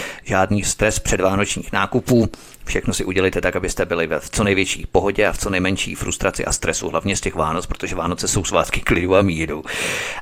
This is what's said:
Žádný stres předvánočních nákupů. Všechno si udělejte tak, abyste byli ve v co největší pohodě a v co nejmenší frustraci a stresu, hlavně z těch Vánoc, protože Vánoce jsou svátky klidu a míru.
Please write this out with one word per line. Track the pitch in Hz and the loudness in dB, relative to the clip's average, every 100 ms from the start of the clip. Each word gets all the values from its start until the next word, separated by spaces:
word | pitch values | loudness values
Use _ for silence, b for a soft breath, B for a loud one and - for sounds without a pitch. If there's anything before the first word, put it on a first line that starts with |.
| B B | B B
Žádný | - 95 95 101 | 0 2 4 2
stres | - - 107 - | 0 2 2 2
předvánočních | - 98 95 98 101 - - | 0 2 2 2 0 -2 -2
nákupů. | 101 98 127 - 120 107 B B B | -2 0 0 4 4 4 B B B
Všechno | - - - | -4 -2 -2
si | - | -4
udělejte | 95 92 95 87 | -2 0 0 0
tak, | 90 92 | -2 -2
abyste | 90 - | -4 -2
byli | 85 85 80 | -2 0 0
ve | 76 | -2
v | - | -4
co | - | -2
největší | 101 95 95 - - | 2 2 2 -4 0
pohodě | 113 101 101 98 | 2 2 2 2
a | |
v | - | 2
co | 104 | -2
nejmenší | 92 92 98 - | 0 0 0 -4
frustraci | - - - 95 - | -6 -6 0 -2 0
a | - | -4
stresu, | - 80 78 82 | -2 -2 -2 -2
hlavně | 80 101 92 | -2 0 -2
z | |
těch | 92 | -2
Vánoc, | 82 78 85 - | -2 -2 -2 -4
protože | - 95 | -6 -4
Vánoce | 85 85 87 - | -4 -4 -2 0
jsou | 104 | 0
svátky | 87 90 80 - | 2 2 2 0
klidu | - 90 90 95 | 2 2 4 4
a | |
míru. | 101 80 78 73 - B B B B B | 4 2 -2 -4 -6 B B B B B